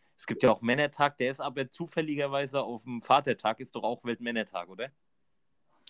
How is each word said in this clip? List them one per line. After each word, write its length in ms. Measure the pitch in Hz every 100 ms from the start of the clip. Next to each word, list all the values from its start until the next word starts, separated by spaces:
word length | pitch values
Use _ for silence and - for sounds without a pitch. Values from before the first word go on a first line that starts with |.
| _ _
Es 80 | -
gibt 180 | 113
ja 80 | 123
auch 100 | 107
Männertag, 560 | 117 131 147 - 143 -
der 140 | 127
ist 80 | 135
aber 300 | 139 131 135
zufälligerweise 920 | - 170 - 156 143 139 139 139 139
auf 220 | 113 120
dem 180 | 127 120
Vatertag, 580 | - 135 139 113 107 113
ist 160 | 127 120
doch 80 |
auch 200 | 107 117
Weltmännertag, 640 | 120 113 117 117 107 95 87
oder? 240 | 95 131 - _ _ _ _ _ _ _ _ -